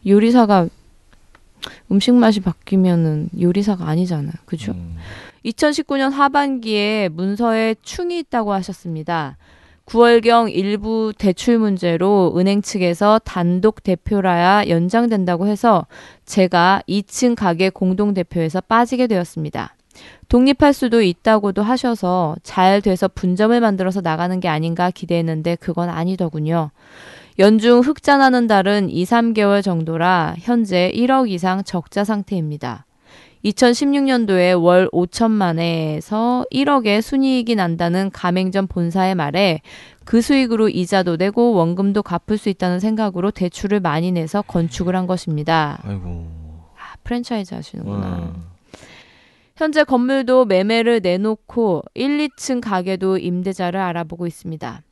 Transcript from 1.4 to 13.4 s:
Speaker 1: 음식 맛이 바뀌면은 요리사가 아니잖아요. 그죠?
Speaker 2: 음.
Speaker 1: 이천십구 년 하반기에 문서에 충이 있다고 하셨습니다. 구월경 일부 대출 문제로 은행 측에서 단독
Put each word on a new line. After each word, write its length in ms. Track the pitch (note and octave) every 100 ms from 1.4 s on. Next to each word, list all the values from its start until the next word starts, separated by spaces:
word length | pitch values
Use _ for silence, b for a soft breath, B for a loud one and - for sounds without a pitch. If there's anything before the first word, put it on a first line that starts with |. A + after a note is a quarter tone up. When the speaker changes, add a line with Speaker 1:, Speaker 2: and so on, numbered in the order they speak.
| _ _ B B _
Speaker 1:
음식 200 | G3 G3
맛이 260 | B3 A3 G#3
바뀌면은 880 | F#3+ E3 - F#3+ F#3 E3+ E3 D3+ E3 E3+
요리사가 460 | F3 F3+ G3+ F#3+ E3
아니잖아요. 460 | D#3 F3+ D#3+ D3 E3 _
그죠? 260 | E3 -
Speaker 2:
음. 240 | F2+ E2+ E2 F2 B B B
Speaker 1:
이천십구 520 | - A3+ D4+ D4 D4+ C#4
년 160 | C4+
하반기에 960 | C#4 C#4 C#4+ C#4+ C4+ A3 G#3+ G#3 G#3+ F#3+
문서에 680 | D#3+ F#3+ G3+ A#3 A3 A3+ A3
충이 360 | - - F4 F4
있다고 320 | D#4 A#3+ G#3
하셨습니다. 840 | G3 F#3 F#3 F3 D#3+ D#3 E3+ C#3+ C#3 b b b b
구월경 680 | _ A3 A#3 A#3 A3+ A#3 A3+
일부 640 | - G3 G#3 G#3 A3 A3 G#3
대출 400 | G3+ F3 - A#3
문제로 760 | G#3+ F#3 F3 E3 F#3 G3+ F3+ -
은행 260 | F#3+ G3+
측에서 580 | G3 G3+ F3+ E3+ G#3 A3
단독 580 | - -